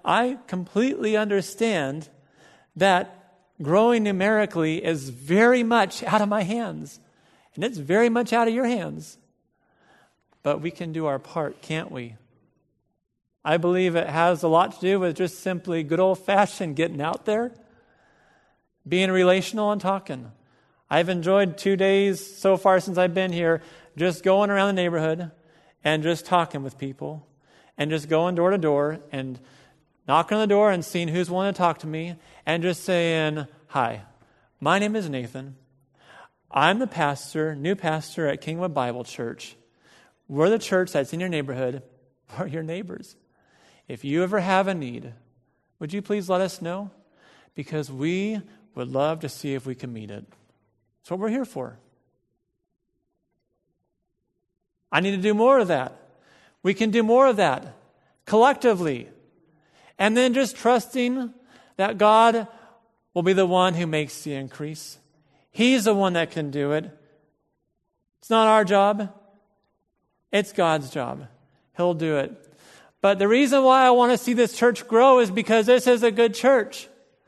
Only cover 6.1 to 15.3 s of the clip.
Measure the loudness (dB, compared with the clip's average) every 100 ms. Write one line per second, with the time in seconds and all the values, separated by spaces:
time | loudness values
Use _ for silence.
6.1 | 0 0 -2 -4 -4 -6 -10 -14 -20 _
7.1 | _ _ _ _ -8 -8 -6 -2 2 2
8.1 | 0 0 0 0 0 -2 -4 -6 -12 -16
9.1 | -20 _ _ _ _ _ _ _ _ _
10.1 | _ _ _ -4 -2 -4 -8 -10 -6 -4
11.1 | -4 -6 -8 -8 -10 -10 -8 -8 -12 -14
12.1 | -18 _ _ _ _ _ _ _ _ _
13.1 | _ _ _ -2 0 0 0 0 -2 -2
14.1 | 0 2 2 2 2 2 -2 -2 0 0
15.1 | -2 -6